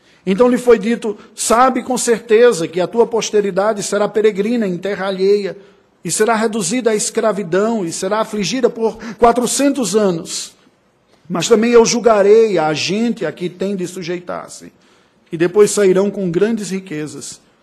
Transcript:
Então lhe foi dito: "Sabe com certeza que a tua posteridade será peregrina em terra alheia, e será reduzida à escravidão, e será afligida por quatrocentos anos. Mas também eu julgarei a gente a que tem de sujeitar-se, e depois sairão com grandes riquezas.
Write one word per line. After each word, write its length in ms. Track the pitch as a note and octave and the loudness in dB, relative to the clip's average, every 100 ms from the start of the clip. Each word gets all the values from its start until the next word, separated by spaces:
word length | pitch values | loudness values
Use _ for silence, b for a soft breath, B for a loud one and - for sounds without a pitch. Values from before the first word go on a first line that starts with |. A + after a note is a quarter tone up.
| b b | b b
Então 240 | F#3 G3 B3 | -4 2 2
lhe 100 | B3 | 4
foi 200 | B3 A3+ | 4 2
dito: 380 | G3+ A#3 A3+ G#3 B | 2 -2 -4 -8 B
"Sabe 480 | - - A3+ C4 B3 | -8 0 4 4 2
com 160 | - B3 | -4 -4
certeza 720 | - A3 - A3 A#3+ F#3 D#3+ | 0 -2 2 4 4 4 -2
que 120 | F3 | -4
a 60 | F3 | -2
tua 200 | A#3 A3+ | 0 0
posteridade 760 | A3+ - G#3 G3 F#3 G#3 G#3+ | 0 -2 0 0 0 -2 -2
será 260 | - G3+ G3+ | -4 -2 -2
peregrina 580 | G#3+ G#3+ F#3+ G#3 A#3+ G3+ | 0 0 0 -2 -2 -2
em 120 | F3 | -4
terra 280 | F#3+ F#3 F#3+ | -6 -6 -6
alheia, 500 | F#3+ F#3+ G#3 F#3+ E3+ B B B _ | -2 2 2 0 -10 B B B _
e 60 | F3+ | -8
será 240 | - G#3+ | -2 0
reduzida 560 | A3 A3+ A3 E3 B3 A3+ | 0 -2 -2 -4 -2 0
à 40 | |
escravidão, 880 | G#3+ - A3+ A3 G3 F3 F3+ G#3+ A#3 | -2 -2 -2 -2 -2 -2 0 0 -2
e 80 | F3 | -6
será 280 | D#3 F#3+ G#3+ | -6 -4 -4
afligida 480 | G#3+ G#3+ F3 B3+ A#3+ | -4 -4 -4 0 -2
por 300 | A#3 A3+ - A#3 G3 | 0 -4 -4 -12 2
quatrocentos 800 | A#3 A#3 A#3+ - C#4 C#4 G3+ G#3+ | 2 4 0 0 0 0 -2 0
anos. 560 | G3+ E3+ - - - _ _ _ _ _ _ _ - | 0 0 -6 -12 -12 _ _ _ _ _ _ _ -8
Mas 200 | F3 D#3+ | -6 2
também 220 | A3 A#3 | 2 6
eu 120 | A#3+ | 6
julgarei 720 | A3 A#3 A3 G#3 G3 A3 A3+ F3+ | 6 4 2 4 6 6 6 2
a 160 | D#3 | 0
gente 500 | D3+ B2 G3+ A#3 - | -2 -2 -2 -2 -2
a 80 | D#3 | -6
que 160 | D3+ F3+ | -6 -8
tem 260 | F3+ G3 | -6 -6
de 120 | G3+ F3 | -6 -8
sujeitar-se, 840 | F#3 E3 F3 F3 E2+ - - E2+ _ b b b b _ | -8 -8 -8 -8 -12 -12 -18 -20 _ b b b b _
e 60 | E3 | -4
depois 340 | F3 G#3 G#3 | 0 4 4
sairão 400 | G#3 G3 F#3 G3+ | 4 2 2 0
com 200 | G3+ F#3 | -2 -4
grandes 400 | E3+ G#3 A3+ F3+ | -2 -2 -2 -6
riquezas. 720 | F#3+ F#3 D3+ D3+ C#3 - - b b | -10 -8 -10 -10 -12 -16 -18 b b